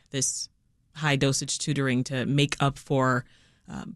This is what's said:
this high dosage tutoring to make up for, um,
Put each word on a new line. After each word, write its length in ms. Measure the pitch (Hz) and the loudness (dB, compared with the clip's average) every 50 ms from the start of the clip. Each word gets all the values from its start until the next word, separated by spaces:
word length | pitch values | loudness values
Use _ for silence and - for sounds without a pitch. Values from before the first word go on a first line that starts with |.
| _ _ | _ _
this 380 | - 135 131 - - - - - _ _ _ _ _ _ _ _ _ | -4 -4 -2 -2 -4 -6 -10 -12 _ _ _ _ _ _ _ _ _
high 200 | 151 156 151 139 | -2 0 0 2
dosage 420 | 135 139 139 135 - 147 139 - | 4 2 2 2 0 -2 -4 -6
tutoring 460 | - - - 147 139 135 131 123 127 127 | -4 -2 -2 0 0 0 2 2 0 0
to 220 | - - 127 120 | -2 -2 -2 0
make 320 | - 135 143 143 143 - - | 2 2 2 2 2 2 0
up 180 | 143 139 135 | 0 0 0
for, 460 | - - - 143 135 131 131 127 123 123 - - _ _ _ _ _ _ - | -2 -4 -2 0 2 4 4 2 2 -2 -6 -14 _ _ _ _ _ _ -12
um, 260 | 160 - - - - | -12 -10 -10 -12 -8